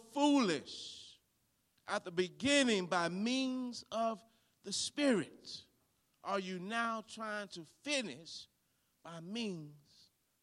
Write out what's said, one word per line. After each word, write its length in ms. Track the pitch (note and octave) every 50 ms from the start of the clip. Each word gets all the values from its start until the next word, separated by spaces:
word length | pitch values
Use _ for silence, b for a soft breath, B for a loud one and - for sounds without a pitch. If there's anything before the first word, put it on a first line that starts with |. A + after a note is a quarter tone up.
| - - -
foolish? 880 | C#4 C#4+ D4 C#4+ C#4 A#3+ F#3 D#3+ C3 - - - - - - - - - - - _ _ _ _ _ _ _ _ _ _ _ _ _ _
After 260 | - F#3+ G#3 - F#3
beginning 760 | F3 E3+ F#3 F3 D3+ D3 F#3+ C#4 C#4+ C#4+ C4+ B3 G#3+ F#3+ F3+
by 220 | E3+ F#3 F3 E3+ E3
means 760 | F3 F#3+ G#3 A#3 B3+ C4 C4 C4 B3+ B3+ B3+ B3 A#3 - - -
of 320 | G3 A3 A3+ A3+ A3+ - - b b b b b b b -
the 80 | G3+
Spirit, 920 | G3 - - - - D4 D4 C#4 A#3+ F#3 B2+ - - - - - - - - _ _ _ _ _ _ _ _ _ _ _ -
are 160 | F3 G3 G3+
you 180 | F#3+ F#3 F#3+
now 440 | F3+ F3 G3+ A3+ A#3 A#3 A#3 A3+ A3
trying 480 | G#3+ - - G#3+ A3 G#3+ G#3 G#3 G#3 F#3+
to 160 | - F3 D#3+ - _ _ -
finish 640 | C#4+ D4 C4+ A#3 E3+ A#2+ D3 E3 D3 - - - - _ _ _ _ _ _ _ _ _ _ -
by 160 | D#3+ E3+ E3
means 560 | E3 F3+ G#3 A#3+ A#3 G#3 F3+ D#3+ D3+ D3 D3 D3 C#3+ _ _ - - _ _ _ _ _ _ _